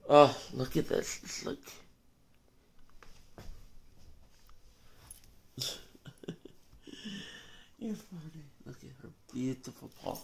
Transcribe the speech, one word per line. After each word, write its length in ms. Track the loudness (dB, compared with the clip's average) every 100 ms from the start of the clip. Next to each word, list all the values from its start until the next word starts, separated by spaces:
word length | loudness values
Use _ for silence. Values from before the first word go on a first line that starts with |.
| 12
Oh, 260 | 12 12 10 -6
look 240 | -2 2 2
at 100 | 4
this. 320 | 2 2 -6
It's 220 | -6 -4 -4
like 140 | -4 -8 -16 -18 -20 -20 -20 -20 -20 -20 -20 -20 -18 -16 -16 -16 -16 -16 -12 -10 -10 -12 -16 -16 -18 -16 -16 -20 -20 -18 -18 -18 -20 -20 -20 -18 -18 -18 -20 -14 -4
<laughs> 100 | -4 -4 -14 -18 -18 -12 -10 -10 -16 -20 -20 -18 -16 -12 -10 -8 -10 -14 -16 -20 -20 -10
You're 180 | -6 -6
funny. 500 | -8 -12 -10 -14 -16 -16 -16
Look 180 | -14
at 60 | -16 -16
her 60 | -18 -18 -8
beautiful 600 | -2 0 -2 -8 -12 -16 -6
paw. 160 | -4 -4